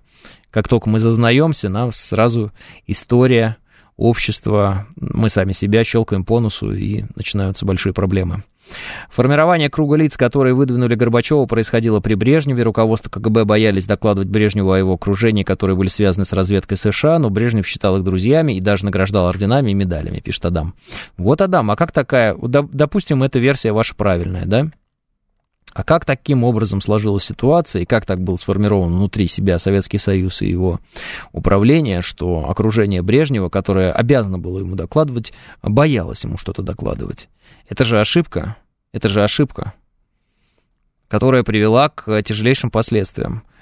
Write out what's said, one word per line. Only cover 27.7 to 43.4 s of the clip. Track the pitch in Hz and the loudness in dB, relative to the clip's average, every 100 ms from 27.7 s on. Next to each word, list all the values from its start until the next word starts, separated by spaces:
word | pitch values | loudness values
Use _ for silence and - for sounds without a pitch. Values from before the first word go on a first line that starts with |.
| 95 | -4
и | 87 | -2
как | 113 | -2
так | - 92 | 0 -4
был | 92 90 | -2 -4
сформирован | - 95 104 101 87 | -2 0 2 2 2
внутри | 90 101 107 90 | 0 0 0 -2
себя | - 95 85 | 0 0 0
Советский | 98 98 - 104 | 2 0 0 -4
Союз | - 95 92 - | 0 0 -2 -4
и | 101 | -2
его | 87 92 82 _ - - - - | 0 -2 -2 _ -18 -14 -14 -14
управление, | - 90 98 110 165 135 90 | -4 0 4 4 4 2 -2
что | - - 87 82 73 | -4 -6 -4 -2 -2
окружение | 92 110 110 101 92 | -2 0 2 0 0
Брежнева, | 90 127 151 117 90 | 2 2 2 -2 -2
которое | 98 101 95 90 | -2 0 2 2
обязано | - 117 135 101 92 | 0 2 2 0 -4
было | 87 95 | -6 -8
ему | 92 | -8
докладывать, | 95 87 151 151 120 - - - - | -8 -4 0 0 -2 -8 -14 -20 -10
боялось | - 107 156 120 87 - | -2 2 2 0 -4 -8
ему | - - | -8 -8
что-то | - - | -8 -8
докладывать? | 92 - - - - - - _ _ _ - | -8 -6 -6 -6 -8 -12 -18 _ _ _ -8
Это | - | -2
же | 117 110 | 0 2
ошибка, | 107 170 165 87 98 - _ _ _ | 2 0 -2 -4 -8 -10 _ _ _
это | - 104 | -4 -2
же | 104 | 2
ошибка, | 104 - 139 - - - _ _ _ _ _ _ _ _ _ _ _ _ _ | 0 0 -2 -4 -12 -14 _ _ _ _ _ _ _ _ _ _ _ _ _
которая | 104 127 131 | 0 4 2
привела | 113 107 107 117 151 | 2 2 4 4 2
к | - - 107 | -2 -4 -2
тяжелейшим | 107 107 117 135 117 | -2 -2 0 0 0
последствиям. | 110 - 107 95 - - 113 | -2 0 -2 -2 -6 -8 -8